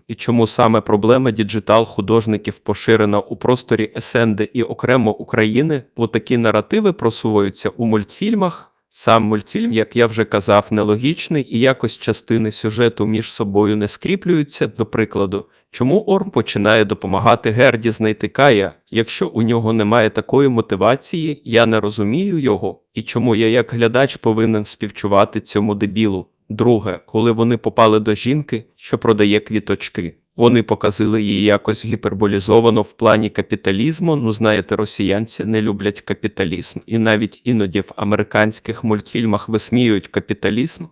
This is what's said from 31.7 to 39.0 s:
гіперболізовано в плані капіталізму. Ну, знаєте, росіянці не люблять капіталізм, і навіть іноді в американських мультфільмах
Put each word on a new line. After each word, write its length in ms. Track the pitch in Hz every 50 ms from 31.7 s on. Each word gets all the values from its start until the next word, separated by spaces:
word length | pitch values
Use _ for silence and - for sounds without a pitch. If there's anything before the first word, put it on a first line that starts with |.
| 110 - -
гіперболізовано 960 | 113 110 104 - 104 101 98 107 101 101 101 95 104 107 113 113 117 107 110
в 120 | 104 - _
плані 360 | - 113 110 110 110 107 104
капіталізму. 840 | - - 98 - - 98 - 98 98 98 117 156 165 160 160 170 156
Ну, 180 | 143 123 113 107
знаєте, 420 | 107 113 110 107 101 95 - 110
росіянці 680 | 95 107 104 - - 104 92 95 104 113 113 - - -
не 160 | 104 110 110
люблять 400 | 107 107 101 101 98 104 101 -
капіталізм, 800 | - - 101 - - 104 - - 98 85 82 87 - - - - -
і 120 | - 113
навіть 440 | 113 110 110 110 107 110 104 - - _
іноді 380 | 120 123 113 101 95 82 101
в 100 | 95 - -
американських 880 | - 104 101 104 104 104 - - 107 107 107 107 - - - 110 - -
мультфільмах 640 | 113 107 104